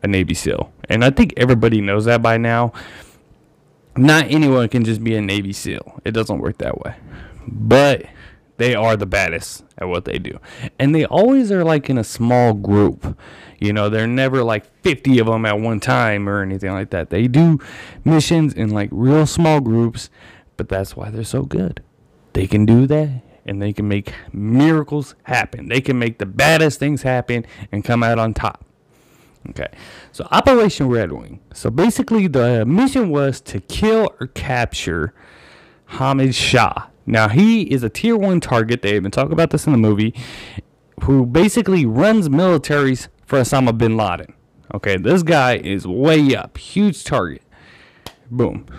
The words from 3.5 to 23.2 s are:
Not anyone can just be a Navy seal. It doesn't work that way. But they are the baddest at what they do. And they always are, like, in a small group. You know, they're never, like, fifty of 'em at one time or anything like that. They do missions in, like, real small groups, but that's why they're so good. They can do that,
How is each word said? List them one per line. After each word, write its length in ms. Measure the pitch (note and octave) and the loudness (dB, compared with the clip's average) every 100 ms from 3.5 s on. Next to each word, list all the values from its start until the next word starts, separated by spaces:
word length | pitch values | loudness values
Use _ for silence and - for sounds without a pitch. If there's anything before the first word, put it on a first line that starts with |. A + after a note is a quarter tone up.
| _ _ _ _ - | _ _ _ _ 2
Not 300 | C3+ D#3 C#3 | 4 4 2
anyone 380 | D3+ D3 C3 A2+ | 2 2 2 2
can 160 | B2 | 0
just 200 | A2 A2 | 0 -2
be 100 | A2+ A2 | -2 -4
a 40 | |
Navy 320 | G2+ G2+ G2 | -2 -4 -4
seal. 480 | G2 - - - - | -8 -8 -10 -12 -12
It 80 | - | -6
doesn't 260 | A2+ G#2+ G2+ | -4 -4 -4
work 200 | - A2+ | -6 -6
that 200 | - - | -6 -6
way. 160 | - - - - - - - | -10 -14 -18 -20 -20 -18 -14
But 600 | G#2+ A2 B2+ C#3+ C3 - - - - _ - | -8 2 4 4 0 -6 -20 -20 -20 _ -4
they 180 | A#2+ | -2
are 220 | A#2 A2+ A2 | 0 0 0
the 100 | G2+ | 0
baddest 580 | G2+ F2+ E2 - - - - | -2 -2 -4 -10 -18 -20 -12
at 120 | F#2 | -6
what 160 | F2 | -6
they 140 | - - | -6 -8
do. 200 | F2+ - - - A#2+ - | -8 -14 -18 -14 -14 -2
And 160 | C#3 | 0
they 100 | D#3+ | 2
always 480 | C#3+ D3+ A3+ C4+ A3+ | 0 2 4 4 2
are, 120 | G3 | 0
like, 260 | D#3+ D#3 C3+ | 2 0 0
in 80 | C3 | -2
a 60 | |
small 500 | G#2+ - A#2 B2 A#2+ | -2 -2 2 4 4
group. 640 | G#2 G2+ G2+ G2+ - - - - - - - | 2 2 4 4 0 -10 -12 -16 -20 -20 -6
You 140 | G#2 | -4
know, 180 | G#2 G#2 | 0 0
they're 160 | A2 A2+ | 0 -2
never, 360 | B2+ C3+ C3 | 0 0 0
like, 220 | A#2+ G#2+ - _ | 0 -2 -6 _
fifty 360 | F#3 C#3+ C#3 B2+ | -2 0 4 4
of 100 | A2 | 4
'em 160 | A2+ | 0
at 160 | A2 G#2 | 0 0
one 180 | A2+ A2 | -2 -4
time 500 | - B2+ A#2 G2+ G2+ | 0 0 2 0 -2
or 140 | G2+ | -2
anything 300 | F#2+ F#2+ F#2+ | -2 -4 -4
like 180 | F#2+ G2 | -6 -6
that. 200 | F#2 D#2 | -6 -4
They 160 | F2+ B2 | 0 2
do 320 | C3 E3 D3+ - - - - | 4 4 2 -2 -20 -20 -6
missions 500 | - D#3+ C#3+ E3 D3+ | 0 2 2 0 0
in, 160 | - G#2+ | -2 -4
like, 180 | G#2+ G2+ | -2 -4
real 340 | - B2+ D3+ D3+ | -2 2 2 2
small 340 | - D#3+ D3+ | 2 2 2
groups, 480 | A#2+ A2+ A#2 - - _ - - _ - | 2 0 0 -4 -16 _ -20 -20 _ -12
but 120 | - | -6
that's 280 | F#2+ G2 - | -6 -6 -10
why 140 | G#2+ | -12
they're 140 | A2 | -10
so 180 | A2 - | -6 -6
good. 400 | C#3 - F3+ - - _ _ _ _ | -4 -4 -4 -6 -16 _ _ _ _
They 140 | - F#2 | -4 0
can 180 | G#2+ | 2
do 220 | G#2+ A#2 C3+ | 6 6 6
that, 240 | D3+ D3+ B2+ | 2 0 -6